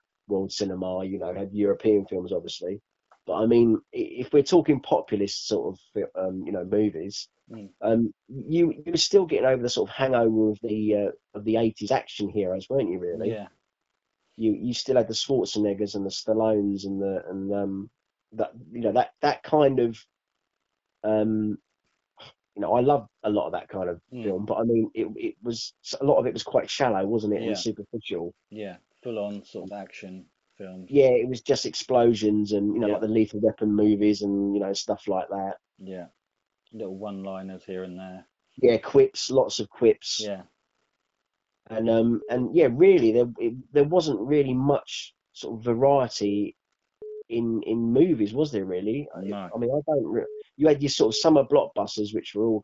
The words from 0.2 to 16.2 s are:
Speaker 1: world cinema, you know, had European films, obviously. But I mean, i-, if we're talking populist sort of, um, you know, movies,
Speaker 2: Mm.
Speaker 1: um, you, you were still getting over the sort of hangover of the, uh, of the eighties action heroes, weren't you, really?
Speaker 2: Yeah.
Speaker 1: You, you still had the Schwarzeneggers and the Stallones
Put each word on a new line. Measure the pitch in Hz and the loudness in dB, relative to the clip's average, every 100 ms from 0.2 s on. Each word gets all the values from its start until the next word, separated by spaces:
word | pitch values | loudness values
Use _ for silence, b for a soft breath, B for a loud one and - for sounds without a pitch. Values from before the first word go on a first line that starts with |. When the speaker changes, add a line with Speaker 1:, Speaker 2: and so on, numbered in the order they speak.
| - | -4
Speaker 1:
world | 98 95 | -4 -2
cinema, | - 101 92 92 92 | -4 -6 -4 -4 -4
you | 95 98 | -4 -6
know, | 85 | -6
had | 90 98 | -8 -6
European | 104 101 98 110 104 98 | 0 0 2 2 2 2
films, | 95 90 | -6 -4
obviously. | 90 85 - 90 101 _ _ _ _ - | -6 -6 -10 -8 -10 _ _ _ _ -6
But | 85 | 0
I | 113 | 4
mean, | 120 117 110 - | 6 6 4 -2
i-, | 127 | -8
if | - 120 127 | -8 -8 0
we're | 147 | 2
talking | 139 175 156 139 | 6 4 4 2
populist | - - - 104 101 - - | 2 -2 0 -2 -2 -4 -2
sort | 104 - 95 | -2 -2 -8
of, | _ 107 95 92 | _ -6 -4 -4
um, | 92 92 - | -6 -6 -6
you | |
know, | 98 | -6
movies, | 90 104 107 82 92 - - _ _ | -2 2 2 0 -10 -10 -14 _ _
Speaker 2:
Mm. | 113 101 - | -18 -18 -6
Speaker 1:
um, | 107 113 110 - _ | 0 2 0 -4 _
you, | 131 120 165 170 - 151 | -14 -4 2 2 0 -4
you | |
were | 170 | -2
still | - 202 175 | 4 4 4
getting | 160 127 | 2 2
over | 131 | 2
the | 123 | 0
sort | 123 101 | -2 -4
of | - | -2
hangover | 131 123 113 110 110 | 0 4 4 4 2
of | 104 | 0
the, | 113 107 107 104 | -4 -2 0 0
uh, | 101 - _ | 0 -6 _
of | 107 107 | -10 -2
the | 110 | 2
eighties | 113 - 104 | 0 -2 -2
action | 135 - - 101 | -2 -2 -6 -4
heroes, | 107 95 95 92 | -2 -2 -2 -2
weren't | 135 107 | -2 -2
you, | 90 | -4
really? | 87 - 110 | -6 -4 -4
Speaker 2:
Yeah. | 110 98 _ _ _ _ _ _ _ _ - | -6 -10 _ _ _ _ _ _ _ _ -2
Speaker 1:
You, | 110 | 0
you | 104 123 | 0 -2
still | 120 - 127 | -6 0 2
had | 113 | 2
the | |
Schwarzeneggers | 110 - 135 101 110 104 98 101 104 | -2 -2 0 0 0 -2 0 -4 -4
and | 98 | -8
the | |
Stallones | - | -8